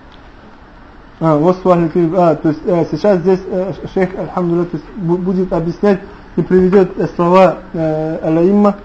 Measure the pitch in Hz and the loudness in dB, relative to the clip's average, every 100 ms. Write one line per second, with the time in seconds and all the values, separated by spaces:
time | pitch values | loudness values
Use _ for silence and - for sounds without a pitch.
0 | - - - - - - - - - - | -20 -20 -20 -20 -20 -20 -20 -20 -20 -20
1 | - - 160 151 165 185 185 175 165 180 | -20 -4 0 2 2 2 2 2 2 0
2 | 165 185 175 147 165 151 220 175 156 - | 0 2 2 2 -2 -2 -2 -2 -2 0
3 | 208 185 170 185 190 190 190 151 - 190 | 0 2 2 0 -2 -6 -6 -8 -8 -4
4 | 185 - 180 185 175 170 170 151 - - | -4 -4 -8 -4 -2 -2 -2 -6 -12 -8
5 | 170 180 180 190 185 175 165 165 208 190 | -2 -2 -2 -2 -2 -2 -4 -2 0 0
6 | - - - - 160 185 185 196 185 - | -4 -20 -8 -6 0 2 4 4 2 0
7 | 170 - 170 185 185 147 - 175 160 156 | -6 -2 2 4 4 2 -8 -6 -4 -2
8 | 156 160 160 165 175 208 202 196 | -4 -4 -2 2 2 4 2 0